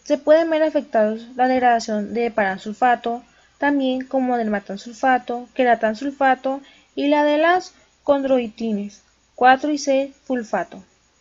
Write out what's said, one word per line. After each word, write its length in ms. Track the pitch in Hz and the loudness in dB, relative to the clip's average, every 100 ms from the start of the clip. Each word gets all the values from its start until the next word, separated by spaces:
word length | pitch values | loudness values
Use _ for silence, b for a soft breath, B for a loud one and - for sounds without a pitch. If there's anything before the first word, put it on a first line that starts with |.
se 140 | - 294 | -4 0
pueden 320 | 302 311 330 | 4 4 4
ver 120 | 311 | 0
afectados 680 | 311 302 285 226 214 220 233 254 | 0 -2 -2 0 0 -2 -8 -2
la 120 | 254 | 0
degradación 680 | 262 247 233 226 214 202 | 2 2 2 0 -6 -4
de 180 | 214 233 | -4 -4
paransulfato, 920 | 220 196 190 214 208 254 240 240 240 - b b b | -2 -2 -4 -10 -2 0 0 -2 -8 -12 b b b
también 460 | 285 285 262 254 262 | -2 0 0 -2 -4
como 320 | 262 254 240 | -2 0 -2
del 120 | 220 | -2
matansulfato, 960 | 202 - 196 240 226 262 254 - 240 247 | -4 -6 -14 -14 -4 0 0 -2 -10 -6
queratansulfato 1080 | - 247 226 220 214 277 277 269 262 262 277 B B B - | 0 2 2 0 -4 -6 0 0 2 -2 -6 B B B -4
y 120 | 285 | 0
la 160 | 294 | 2
de 140 | 294 294 | 2 2
las 360 | 330 359 - _ b _ | 2 2 -2 _ b _
condroitines 960 | - 277 269 262 226 - 226 202 202 - _ _ _ - | 0 0 2 0 -2 -6 -4 -4 -6 -14 _ _ _ 2
cuatro 360 | 247 262 302 | 4 4 2
y 60 | 294 | -2
C 360 | 285 269 277 - - | 0 -2 -2 -8 -6
sulfato, 560 | 254 214 196 - 190 - _ _ _ | -6 -4 -6 -6 -14 -20 _ _ _